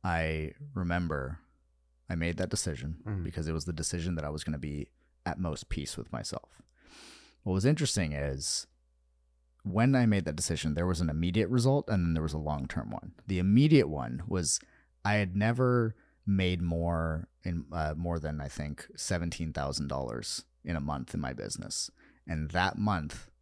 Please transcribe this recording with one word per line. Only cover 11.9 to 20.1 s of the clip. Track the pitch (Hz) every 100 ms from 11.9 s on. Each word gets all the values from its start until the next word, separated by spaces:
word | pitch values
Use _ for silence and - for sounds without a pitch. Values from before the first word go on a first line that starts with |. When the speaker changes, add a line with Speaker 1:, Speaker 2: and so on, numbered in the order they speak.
| 98
Speaker 1:
then | 85
there | 82
was | 78
a | 78
long-term | 76 73 65 - 52
one. | - - - -
The | 92
immediate | 92 110 151 151 78
one | 73 60 65 90
was | 92 76 - - _ _ _
I | 101
had | 104 98 95
never | 107 120 127 123 113 - _ _ -
made | 98 90 90
more | 85 82 85 82 82 80 - _
in, | 92 85 71
uh, | 82 78 76
more | 87 82
than, | 73 76
I | 71
think, | - 73 71 - -
seventeen | - 90 85 - 80
thousand | 73 69 71 71
dollars | 67 62